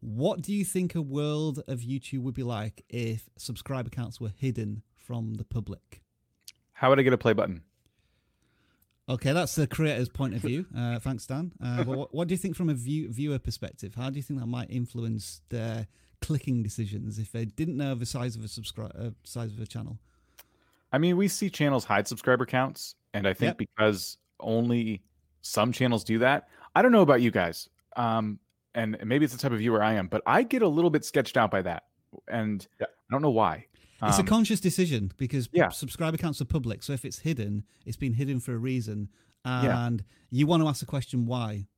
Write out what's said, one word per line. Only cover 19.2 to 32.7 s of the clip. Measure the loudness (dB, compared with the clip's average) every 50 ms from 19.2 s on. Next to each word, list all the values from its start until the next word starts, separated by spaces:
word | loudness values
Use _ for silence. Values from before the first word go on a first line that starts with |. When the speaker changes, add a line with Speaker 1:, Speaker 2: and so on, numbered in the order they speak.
| _
Speaker 1:
size | -12 -10 -8 -8 -8 -8
of | -8
a | -10
channel? | -8 -8 -10 -10 -8 -12 -14 _ _ _ _ _ _ _ -20 -20 _ _ _ _ _ _ _ _ _
Speaker 2:
I | 0
mean, | 2 4 4 4
we | 4 4
see | 2 2 0 -2 -4
channels | 0 2 2 4 4 2 2
hide | 2 2 2 2
subscriber | 0 -6 -2 2 2 4 4 2
counts, | 0 0 0 0 0 -4 -10 -14 -16 -16 _ _ _ -6
and | 0 2
I | 2 2
think | 4 0 0
Speaker 1:
Yep. | 0
Speaker 2:
because | -2 -6 -6 _ 4 4 4 4 2 -4 -10 -12 _ _ _ _ _
only | -4 -2 0 0 2 2 2 0 0 -2 -4 -6 -10 _ _ _ _ _ _ _
some | -12 -4 0 2 2 2
channels | 2 2 2 2 2 0 0
do | 0 2 4
that. | 4 4 4 2 -2 _ -20 -20 -20 0 _
I | 6
don't | 6 8
know | 10 10
about | 10 10 8 6
you | 6 4
guys, | 4 4 2 0 -2 -6 -14 -16 _ _ _ _ -4
um, | -2 0 2 2 0 0 -2 -6 -8 _ _ _ _ _ _ _
and | -4 -4 -4 -4 -6 -2
maybe | 0 2 2 2
it's | 2 0
the | -2
type | -2 -2
of | 0 2
viewer | 2 4 4 4 4
I | 4 4
am, | 2 0
but | 0 -2 -2 2
I | 4 4 4 4
get | 2 2 2
a | 4
little | 4 4 4 4 4
bit | 4 2 0
sketched | 2 0 0 0 2 4
out | 4 4 4
by | 2 0 0
that, | 0 -4 -6 -10 _ _ _ _ _ -20 -20 _
and | -6 -4 -2 -2 -2 -2 -4 -6 _